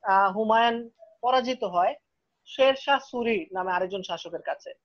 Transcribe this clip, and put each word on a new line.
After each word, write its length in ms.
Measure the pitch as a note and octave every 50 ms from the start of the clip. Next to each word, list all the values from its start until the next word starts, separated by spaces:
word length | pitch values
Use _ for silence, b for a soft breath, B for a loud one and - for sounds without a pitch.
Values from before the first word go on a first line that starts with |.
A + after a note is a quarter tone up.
আহ, 360 | - G#3+ F#3+ F#3+ G3 G3 F#3+ G#3
হুমায়ুন 520 | A3 G#3+ A3 A3+ A#3 A#3 A#3 A#3 A#3 A#3 _ _ - _ _ _
পরাজিত 420 | - A#3+ B3+ C4 B3 B3 B3+ B3 -
হয় 320 | G3 F3 F3 F3+ G#3 C#4+ - _ _ _ _ _ _ _ _ _
শের 300 | - - - C4 C4+ -
শাহ 240 | C4 - - C#4 C4+
সুরি 500 | C4+ - - B3 A#3+ A#3 A3+ G3 D#3+ -
নামে 200 | F3+ F#3 F#3 F#3
আরেকজন 300 | F3+ F3+ F#3+ F#3 F#3+ G3
শাসকের 400 | F#3 - F3+ E3 - E3+ E3+ D#3+
কাছে। 280 | - - D3+ - - - - _ _